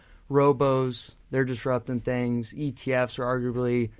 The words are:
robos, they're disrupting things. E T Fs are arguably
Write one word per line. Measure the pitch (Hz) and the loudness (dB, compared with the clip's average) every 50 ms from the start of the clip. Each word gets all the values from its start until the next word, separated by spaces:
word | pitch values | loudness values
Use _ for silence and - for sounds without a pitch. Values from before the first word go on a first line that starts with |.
| - - - - - - | -20 -20 -20 -20 -10 0
robos, | 139 143 139 143 139 120 143 139 131 131 131 127 123 - - - - - - _ | 4 6 6 6 4 4 4 2 2 2 0 -2 -4 -6 -12 -14 -18 -20 -14 _
they're | 135 131 135 | 0 0 0
disrupting | 127 127 110 - 131 127 123 - - 127 120 | 0 -2 -4 -2 -2 -2 -2 -2 -2 -4 -4
things. | 107 - 127 123 123 120 120 120 113 110 - | -2 -2 -2 0 0 0 -2 -2 -4 -6 -8
E | - 151 143 | -6 -6 -6
T | 127 - - 135 | -6 -6 -4 0
Fs | 131 127 127 120 - - | 0 0 0 0 -2 -4
are | 127 | -2
arguably | 123 127 127 123 123 117 123 123 123 120 123 120 110 - | -2 -2 0 -2 -2 -2 0 0 2 2 2 0 -2 -4